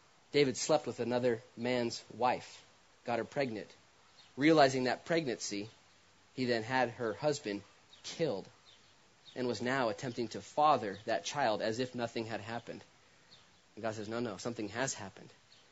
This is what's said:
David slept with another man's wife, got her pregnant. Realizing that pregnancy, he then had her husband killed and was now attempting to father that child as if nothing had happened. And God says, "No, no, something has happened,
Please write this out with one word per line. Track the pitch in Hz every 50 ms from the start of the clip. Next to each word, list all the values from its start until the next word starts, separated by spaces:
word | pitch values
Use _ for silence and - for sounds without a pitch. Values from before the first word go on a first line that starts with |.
| - - _ _ _ _
David | - 143 143 131 -
slept | - - - 156 147 -
with | 127 110 -
another | 117 117 123 123 123 123 117 113 - - -
man's | 120 117 123 127 123 120 117 - - - - 101
wife, | 107 123 127 107 - - - - - - - - - _ _ _ _ -
got | - 117 113
her | 110
pregnant. | - - 143 143 123 110 101 - - - - - _ _ - - - - - - - -
Realizing | 123 139 156 165 151 139 131 131 131 127
that | 123 - - -
pregnancy, | - 170 170 160 127 104 - - - 104 101 104 113 - - - - - - - - _ _ _ _ -
he | 135 127
then | 120 120 113 110
had | 117 131 131 127 120
her | 117 - 123 110 101
husband | - 151 151 147 - - 107 101 101 - - - - - - - - -
killed | - - - 165 139 104 95 - - - - - - - - - - - - - - _ _ - - -
and | 127 127
was | 123 117 113
now | 120 123 135 135 123 110
attempting | 101 - - 127 113 127 117 110
to | - 101
father | - - - 151 147 156 143 120 110 101 95 104 -
that | 110 110 - -
child | - - 147 135 113 107 95
as | 92 110 110 120
if | 127 123 -
nothing | 123 117 117 - 120 113
had | 110 113 104
happened. | 104 110 117 117 - - - 101 - - - - - - - - - - - - - - - _ _ _ -
And | 104 110
God | 113 110
says, | 110 104
"No, | 107 113 120
no, | 123 113 95
something | 90 - 123 120 117 107 98
has | 104 120 135 135 -
happened, | - 104 95 - - - - - - _ - - - - -